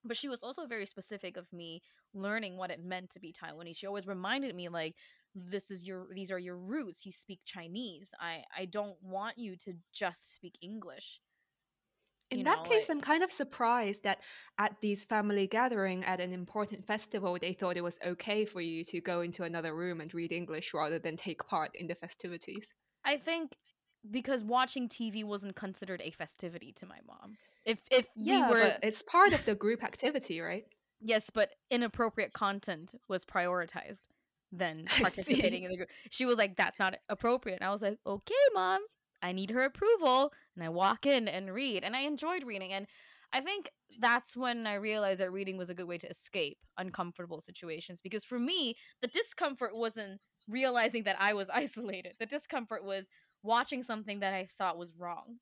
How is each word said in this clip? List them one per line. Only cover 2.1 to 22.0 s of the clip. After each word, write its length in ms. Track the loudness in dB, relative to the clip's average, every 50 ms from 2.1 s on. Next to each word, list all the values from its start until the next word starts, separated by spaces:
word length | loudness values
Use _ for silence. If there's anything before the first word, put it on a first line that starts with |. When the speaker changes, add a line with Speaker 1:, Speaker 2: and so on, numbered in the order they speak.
| _
Speaker 1:
learning 420 | -6 -4 -2 -2 -2 -4 -6 -8
what 140 | -8 -6 -6
it 100 | -6 -8
meant 300 | -6 -6 -6 -6 -8 -10 -16
to 80 | -14
be 120 | -14 -16 -16
Taiwanese. 440 | -14 -14 -14 -12 -12 -12 -12 -12 -10
She 80 | -8
always 200 | -6 -6 -6 -6
reminded 480 | -6 -6 -4 -2 0 0 0 0 -4 -6
me, 140 | -6 -8 -4
like, 280 | -4 -2 -4 -4 -6 _ -20 -20 -20 _ _ _ _
"This 360 | -16 -12 -6 -6 -6 -6 -6
is 160 | -10 -10 -10
your, 220 | -10 -10 -10 -10 -10 -10
these 160 | -10 -6 -6
are 80 | -6 -6
your 180 | -6 -8 -10 -10
roots. 480 | -8 -6 -4 -4 -4 -6 -10 -12 -14
You 60 | -16 -14
speak 280 | -16 -14 _ -16 -16 _
Chinese. 720 | -14 -14 -12 -12 -10 -8 -8 -8 -8 -10 -12 -16 -18 -14 -10
I, 240 | -8 -6 -6 -8 -10 -12 -8
I 100 | -8 -8
don't 360 | -6 -4 -4 -4 -4 -8 _ -14
want 360 | -8 -6 -6 -4 -6 -8 -8
you 180 | -10 -10 -10 -10
to 160 | -12 -12 -12 -12 _ _ _
just 420 | -4 -4 -4 -4 -6 -12 -14 -14
speak 240 | -14 -16 -16 _ -14 -14
English." 580 | -12 -12 -10 -12 -12 -14 -14 -16 -16 -18 -20 _ _ _ _ _ _ _ _ _ _ _ _ _ _ _ _ _ _ _ _ -8 _
Speaker 2:
In 140 | -4 0 4
Speaker 1:
You 20 |
Speaker 2:
that 180 | 4 4 2 4
Speaker 1:
know, 20 |
Speaker 2:
case, 240 | 4 4 4 6 4
Speaker 1:
like 20 |
Speaker 2:
I'm 100 | -2 -2
kind 220 | 2 4 4 4 4
of 80 | 2
surprised 720 | 2 -2 -4 -4 0 2 4 4 4 4 4 0 -2 0 0
that 180 | 0 0 0 -2 -18 -18 -18 -20 -12 _ 2
at 220 | 2 2 2 0
these 240 | 0 0 0 0 0
family 420 | 2 2 2 4 4 4 4 2
gathering, 560 | 4 4 4 4 4 4 2 2 2 2 0 0
at 160 | 0 0 0
an 120 | 0 -2 -4
important 520 | -6 -6 -6 -2 -2 -2 -2 -2 -10 -2
festival, 540 | -2 -2 -2 -2 -4 -4 0 0 2 0 0
they 140 | 0 -2 -2
thought 240 | 0 0 0 0
it 60 | 0 0
was 180 | -2 -4 -2 -4
okay 400 | -4 -4 -4 -2 0 2 2 2
for 160 | 0 0 -4
you 220 | -4 -2 -2 -4 -6
to 160 | -4 -6 -6
go 200 | -2 0 0 0
into 240 | 0 -2 -4 -4 -4
another 300 | -2 -2 -2 -2 -2 -2
room 240 | -2 -2 -4 -4 -4
and 120 | -8 -8 -6
read 200 | -6 -4 -2 -2
English 420 | -4 -4 -4 -6 -6 -6 -4 0
rather 240 | 0 2 2 0 0
than 180 | -2 -4 -6
take 300 | -4 -6 -8 -6 -6 -4
part 240 | -2 0 0 0 -2 -4
in 100 | -8 -6
the 80 | -6 -6
festivities. 760 | -6